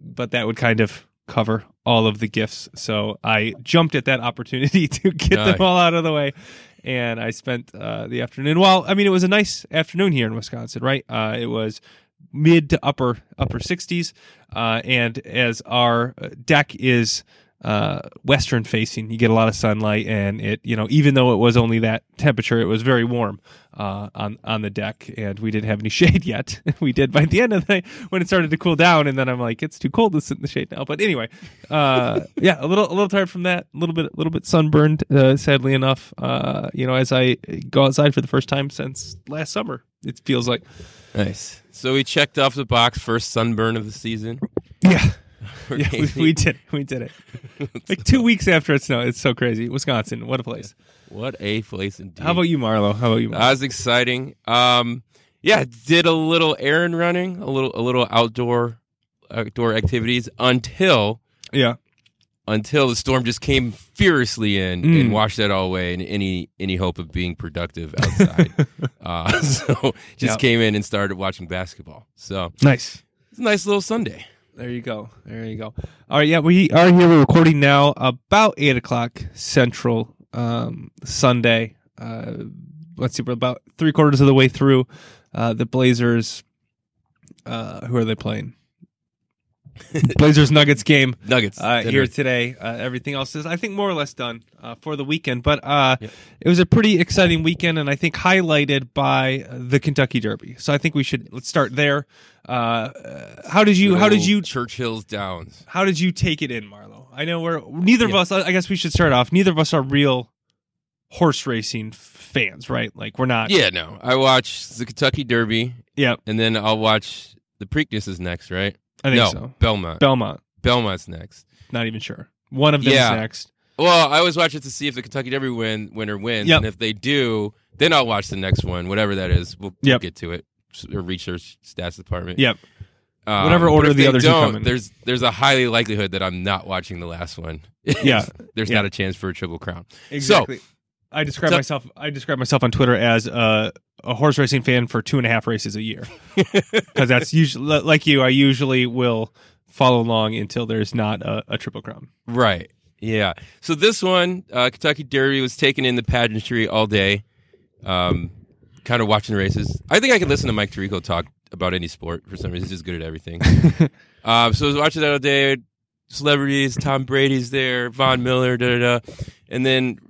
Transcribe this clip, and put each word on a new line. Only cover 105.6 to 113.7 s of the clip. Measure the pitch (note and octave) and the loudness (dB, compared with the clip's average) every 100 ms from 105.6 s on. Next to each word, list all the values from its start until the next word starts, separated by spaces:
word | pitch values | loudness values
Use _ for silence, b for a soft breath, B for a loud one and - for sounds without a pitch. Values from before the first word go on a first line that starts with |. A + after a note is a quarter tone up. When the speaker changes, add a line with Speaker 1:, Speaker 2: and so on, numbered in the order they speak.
| - | -8
Speaker 1:
how | F3 | -2
did | G3 D#3+ | 0 2
you | F3+ | 0
take | F3 F3 D3+ | 0 -2 -2
it | C#3+ | -6
in, | A#2 | -8
Marlo? | G#2 - G#2 G#2+ C3 | -12 -20 -20 -20 -18
I | B2+ | -10
know | D#3+ E3+ | -6 -4
we're, | E3 D#3+ F#2+ | -4 -6 -6
neither | C#3+ F#3 B3+ A3+ | 0 4 4 4
of | |
Speaker 2:
Yeah. | G3 | 2
Speaker 1:
us, | F3+ | 2
I | G3 F#3 | 0 0
guess | F#3 F3+ | 0 0
we | F#3+ | -4
should | E3 | -2
start | - E3 | 2 4
off. | B2+ B2 | 4 4
Neither | F3 F#3+ | 4 4
of | D#3+ | 2
us | D3+ | 2
are | D#3+ | 0
real | C3 C#3+ C#3+ B2+ A#2+ _ _ _ _ _ _ _ _ | 0 2 2 0 -4 _ _ _ _ _ _ _ _
horse | - E3+ C3+ - | 0 0 0 -4
racing | A#2 G#2+ A2+ A2 | -6 -6 -8 -10
f-, | - | -16
fans, | - - - - F#3+ D#3 B2+ | -20 -20 -8 -4 -4 -6 -8
right? | B2 A2+ | -6 -6
Like, | - G#2+ - | -10 -12 -4
we're | B2+ | -2
not. | A#2 A2+ | 0 0
Speaker 2:
Yeah, | G3 G#2 | 2 2